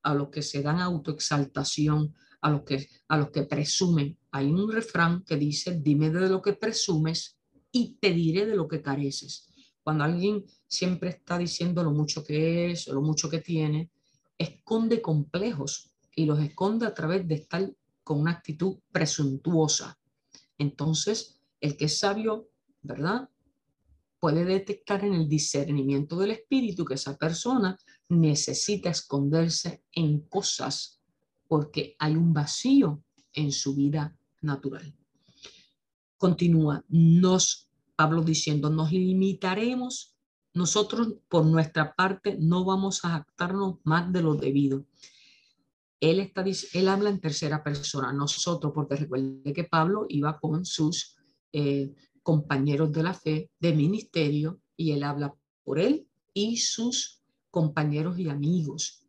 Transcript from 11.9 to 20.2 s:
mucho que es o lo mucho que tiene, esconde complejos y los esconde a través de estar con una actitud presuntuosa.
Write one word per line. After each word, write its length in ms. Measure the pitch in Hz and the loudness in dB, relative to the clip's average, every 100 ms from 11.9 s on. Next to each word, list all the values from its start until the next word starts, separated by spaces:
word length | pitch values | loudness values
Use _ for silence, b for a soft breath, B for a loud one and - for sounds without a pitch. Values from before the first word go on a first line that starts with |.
mucho 300 | 147 151 - | 0 0 -4
que 480 | 151 151 160 170 175 | -4 0 2 2 0
es 160 | 170 - | -4 -4
o 80 | |
lo 60 | 135 | -2
mucho 300 | 147 156 156 | 0 0 -2
que 100 | 160 | -6
tiene, 500 | 160 160 156 151 165 _ _ _ _ _ | -2 -2 0 -2 -4 _ _ _ _ _
esconde 640 | 165 - - 226 226 226 | -6 -6 -2 0 2 0
complejos 920 | 175 151 143 180 220 160 139 - - _ _ | 2 0 0 -4 -4 -4 -8 -10 -14 _ _
y 120 | - 151 | -2 2
los 120 | 151 | 2
esconde 480 | 147 - 190 226 226 | 0 0 0 0 -2
a 80 | |
través 320 | - 160 190 175 | -2 -2 -2 -2
de 80 | 156 | -4
estar 380 | - 170 196 - _ _ | -4 -4 -4 -8 _ _
con 160 | - 143 | -4 0
una 120 | 160 | 0
actitud 440 | 170 - 151 185 - _ | -2 -8 -4 -4 -4 _
presuntuosa. 1040 | 170 156 - 139 135 165 165 151 - - - _ _ | -2 0 0 -2 -2 0 2 2 0 -4 -18 _ _